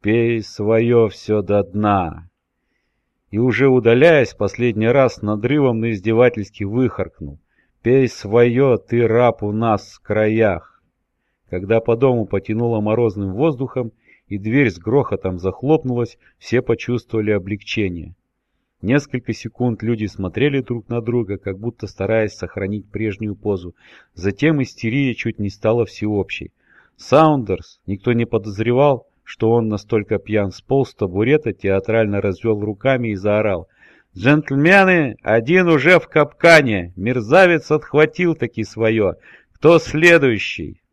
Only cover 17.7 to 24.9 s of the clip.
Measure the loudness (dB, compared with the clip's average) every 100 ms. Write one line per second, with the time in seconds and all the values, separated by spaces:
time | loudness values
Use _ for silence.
17.7 | -4 -4 -6 -14 -20 _ _ _ _ _
18.7 | _ -2 -2 -2 -10 -8 -10 -10 _ -4
19.7 | -2 -4 -4 -6 -6 -8 -2 -2 -2 -4
20.7 | -10 -6 -6 -4 -4 -4 -8 -8 -8 -10
21.7 | -10 -16 -8 -2 0 -2 -6 -12 -8 -8
22.7 | -8 -10 -6 -6 -6 -8 -6 -4 -6 -6
23.7 | -18 _ -20 _ -6 -6 0 0 0 -4
24.7 | -6 -4